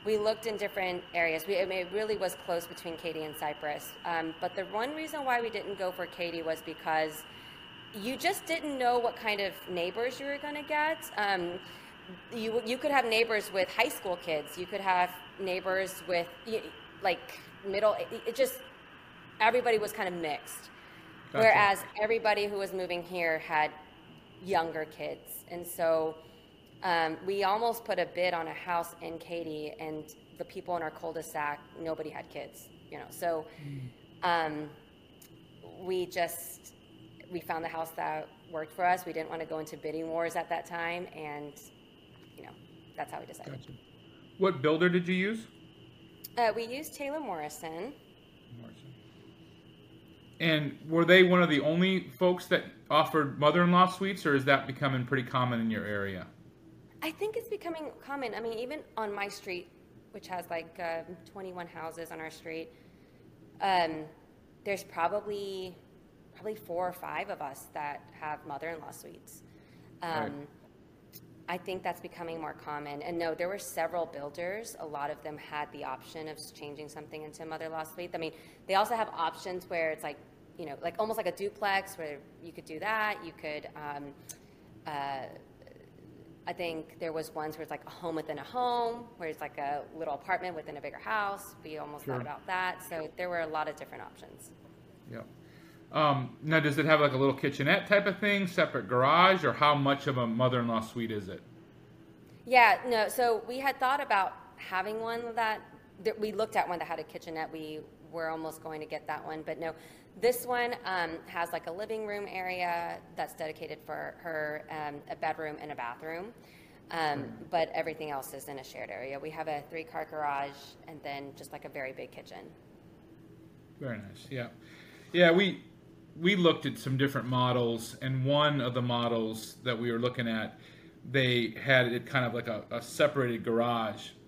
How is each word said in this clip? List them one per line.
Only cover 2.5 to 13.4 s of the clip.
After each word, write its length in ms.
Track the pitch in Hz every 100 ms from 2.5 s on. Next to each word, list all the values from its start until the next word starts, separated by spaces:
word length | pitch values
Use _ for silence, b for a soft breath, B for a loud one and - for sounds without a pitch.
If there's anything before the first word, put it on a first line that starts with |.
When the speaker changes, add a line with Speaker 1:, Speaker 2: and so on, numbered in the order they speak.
| 175
Speaker 1:
between 320 | 170 175 175 160
Katy 280 | 170 156
and 120 | 156 147
Cypress. 540 | 151 151 151 147 - -
Um, 320 | 175 165 160 156
but 140 | 180
the 80 | 196 180
one 280 | 202 254
reason 300 | 311 311 311
why 160 | 262 240
we 100 | 226
didn't 300 | 208 185 196
go 100 | 185
for 160 | 180 175
Katy 360 | - 175 165
was 200 | 160 160
because 600 | - 156 170 156 156 151 - B B B B - -
you 220 | 214 208
just 320 | 269 330 392 -
didn't 320 | 330 302 269
know 220 | 240 247
what 160 | 233 -
kind 240 | 220 202
of 120 | 196 - -
neighbors 520 | 180 175 180 247 254
you 60 | 277
were 120 | 285
gonna 240 | 294 294
get. 480 | 294 302 302 320 - -
Um, 420 | 202 190 175 175 B B B B - 180 -
you, 300 | 233 220 220
you 140 | 220 262
could 140 | 294
have 120 | 277
neighbors 480 | 233 220 226 214